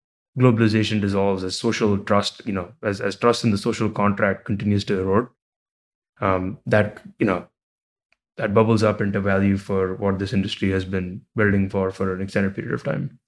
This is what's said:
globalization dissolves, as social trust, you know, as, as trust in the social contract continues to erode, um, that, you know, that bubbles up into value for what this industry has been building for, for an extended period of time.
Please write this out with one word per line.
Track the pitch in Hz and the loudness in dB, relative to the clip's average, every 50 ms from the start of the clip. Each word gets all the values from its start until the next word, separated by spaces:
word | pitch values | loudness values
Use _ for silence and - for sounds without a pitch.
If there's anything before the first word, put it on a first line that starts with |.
| _ _ _ _ _ _ _ 131 | _ _ _ _ _ _ _ 4
globalization | 127 127 113 110 113 107 107 110 107 104 107 104 | 4 4 6 6 4 4 4 2 2 0 0 0
dissolves, | 101 98 98 95 98 101 95 92 92 | 0 0 0 0 0 0 0 -2 -4
as | 92 - - | -6 -6 -2
social | - 117 107 - 113 104 101 98 | -2 -2 0 2 2 2 0 0
trust, | 98 - 104 101 101 - - - - | 0 2 2 2 2 -2 -8 -8 -8
you | 113 | -6
know, | 98 92 87 - - _ | -6 -6 -6 -8 -12 _
as, | - 107 101 98 | -4 -4 -4 -2
as | - 101 98 | -4 -6 -2
trust | - - 120 117 - - | 2 2 2 2 4 2
in | 113 | 0
the | 98 98 | 0 2
social | - 120 104 - 110 104 | 0 -2 -2 0 -2 -2
contract | 104 104 101 101 101 - 107 98 95 - - | 0 2 2 2 2 2 0 0 0 -2 -4
continues | - 104 98 - 104 101 98 - | -6 -4 -2 0 0 0 0 0
to | - 101 92 | -2 -2 -2
erode, | 92 95 95 110 123 - _ _ _ _ _ _ _ _ _ _ _ _ _ _ _ _ _ _ | 0 2 2 2 0 0 _ _ _ _ _ _ _ _ _ _ _ _ _ _ _ _ _ _
um, | 107 98 92 92 92 95 - - _ | 0 0 0 0 -2 -4 -8 -8 _
that, | 117 113 104 101 101 - - - - - - | 2 2 2 2 2 -4 -12 -18 -20 -4 -2
you | - | 0
know, | 101 90 87 90 - _ _ _ _ _ _ _ _ _ _ _ _ _ _ _ _ _ | 0 0 0 -4 -10 _ _ _ _ _ _ _ _ _ _ _ _ _ _ _ _ _
that | - 113 104 104 | -6 -4 0 2
bubbles | 113 110 113 113 101 | 2 4 4 2 2
up | 110 104 104 - | 2 0 0 0
into | 104 98 98 101 | -4 -2 -2 -2
value | 98 101 95 98 101 98 98 | 0 0 0 2 2 2 2
for | 98 - - 98 95 95 92 95 | 0 -2 -2 -2 -2 -2 -2 -4
what | 101 104 98 95 92 | -2 -2 -2 0 -2
this | 98 - | -2 -2
industry | - 98 95 98 - - 98 95 | -2 -2 -2 -2 -4 -2 -2 0
has | 95 95 92 | 0 -2 -2
been | 92 98 92 92 90 92 - - _ _ | -2 -4 -4 -4 -6 -8 -12 -16 _ _
building | 113 107 101 101 98 98 95 | 0 2 2 2 2 0 0
for, | 101 98 95 95 | -2 -2 -2 -2
for | 95 - 101 95 92 | -2 -4 -4 -4 -4
an | 92 | -4
extended | 98 98 - 104 98 98 196 | -6 -2 -2 0 0 0 -2
period | - - 117 - | -6 -6 -6 -6
of | - - | -6 -4
time. | 143 - 143 143 - - - _ | -4 -4 -4 -6 -8 -10 -16 _